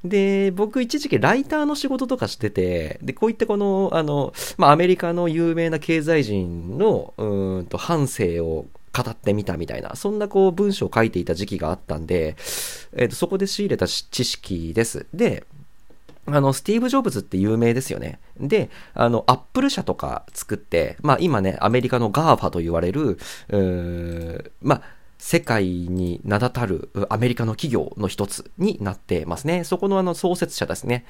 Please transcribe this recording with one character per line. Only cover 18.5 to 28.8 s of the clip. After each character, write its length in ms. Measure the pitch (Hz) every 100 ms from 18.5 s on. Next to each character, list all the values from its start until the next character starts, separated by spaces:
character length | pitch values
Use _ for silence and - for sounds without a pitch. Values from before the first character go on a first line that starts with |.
| 214 110 - -
あ 140 | - 117
の、 140 | 117 -
ア 60 |
ッ 40 | 127 -
プ 80 | 262
ル 80 | 277
社 140 | 226
と 100 | 190
か 320 | - - - -
作 220 | - - 104
っ 20 |
て、 400 | - 85 78 -
ま 140 | 151 135
あ、 20 |
今 220 | 175 117
ね、 160 | 95 -
ア 100 | 104
メ 120 | 123
リ 80 | 123
カ 100 | 123
の 100 | 113
ガ 260 | 117 160 123
ー 40 |
フ 80 | 90
ァ 20 |
と 100 | 87
言 120 | 82
わ 100 | 82
れ 100 | 87
る、 280 | 117 143 90 - - -
う 80 | 101
ー 840 | 95 90 87 87 87 85 82 165
ん、 120 | - -
ま 140 | - 143
あ、 60 | - - - -
世 200 | - -
界 260 | 151 113 92
に 560 | 90 87 92 90 87
名 160 | 98 104
だ 100 | 123
た 160 | 123 110
る、 240 | 82 - 101 98
ア 80 | 110
メ 120 | 123
リ 60 | 120
カ 100 | 113
の 80 |
企 200 | 107 -
業 200 | 110 - -
の 100 | 98
一 180 | - 101
つ 240 | - - -
に 200 | 196 -